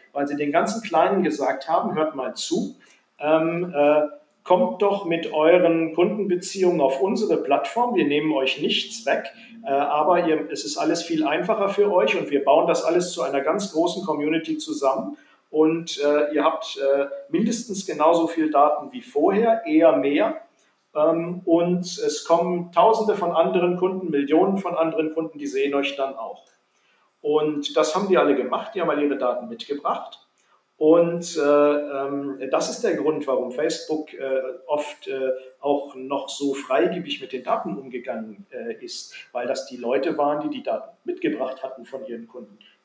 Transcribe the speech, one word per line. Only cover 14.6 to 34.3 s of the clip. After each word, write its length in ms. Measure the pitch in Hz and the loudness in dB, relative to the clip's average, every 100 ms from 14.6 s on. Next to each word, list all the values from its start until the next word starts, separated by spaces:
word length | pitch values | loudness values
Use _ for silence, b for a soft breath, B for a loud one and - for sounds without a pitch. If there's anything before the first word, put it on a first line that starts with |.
| 156 139 135 - 285 B B B B | -6 -2 0 0 -4 B B B B
und, 500 | 156 156 165 165 - | 2 4 2 -4 -2
äh, 300 | 147 147 147 | 2 2 2
ihr 120 | 151 | 0
habt, 340 | 156 160 - - | 0 -2 -8 -4
äh, 280 | 139 139 143 - - | 0 0 -2 -8 -6
mindestens 560 | 170 233 233 - 185 | -2 0 -2 -6 -8
genauso 420 | - 147 156 165 165 | -6 2 4 4 2
viel 240 | 165 151 | 0 0
Daten 400 | 147 147 151 131 | 4 4 2 -6
wie 120 | 127 | -14
vorher, 640 | - 143 175 196 233 226 165 | -6 0 2 4 2 2 2
eher 280 | 156 165 147 | 4 6 6
mehr, 440 | 139 151 214 - - _ _ _ _ | 2 2 0 -4 -14 _ _ _ _
ähm, 480 | 151 156 165 170 180 | 0 2 2 -2 -4
und 380 | - 165 175 180 | 2 2 4 0
es 420 | - - 147 - | -4 -4 -4 -2
kommen 480 | - 170 180 180 165 | 2 2 2 -2 -2
Tausende 440 | 170 202 226 214 190 | 4 4 4 0 0
von 160 | 175 | 0
anderen 440 | 165 170 180 175 180 | 2 2 2 0 0
Kunden, 320 | 185 190 175 | 0 -2 -2
Millionen 460 | 143 139 160 196 190 | -2 2 2 2 0
von 200 | 175 160 | -2 -2
anderen 360 | 165 160 156 | -2 -2 -4
Kunden, 260 | 160 156 147 | -4 -8 -8
die 80 | 139 | -8
sehen 280 | 131 143 | -4 -2
euch 200 | 139 139 139 | -2 -2 -4
dann 180 | 135 | -6
auch." 320 | 113 113 - _ _ _ _ _ _ _ _ | -6 -12 -14 _ _ _ _ _ _ _ _
Und 560 | 151 151 151 147 143 156 | 0 0 0 -2 -2 0
das 180 | 156 | 0
haben 140 | 185 196 | 0 2
die 80 | 170 | 4
alle 180 | 147 | 4
gemacht, 400 | 139 123 - - | 2 0 -4 -6
die 60 | 196 | -4
haben 80 | 160 | -2
alle 160 | 147 | 0
ihre 140 | 147 135 | 0 0
Daten 300 | 127 120 117 | -2 -4 -6
mitgebracht. 720 | 117 - 143 170 - - - _ _ _ _ _ - | -12 -10 -6 -4 -6 -8 -18 _ _ _ _ _ 2
Und, 560 | 156 170 170 170 175 156 | 6 6 6 0 -4 0
äh, 40 | |
ähm, 960 | 143 147 147 147 147 139 139 143 143 131 135 | 4 6 6 4 -2 -6 -4 -4 -6 -8 -2
das 180 | 160 - | -2 -2
ist 140 | - | -2
der 100 | 185 | -2
Grund, 320 | 151 143 147 135 | 0 0 -2 -2
warum 240 | 123 120 | -2 -2
Facebook, 640 | - - - - 156 - | -2 -2 -2 -6 -6 -6
äh, 280 | - 135 | -8 -4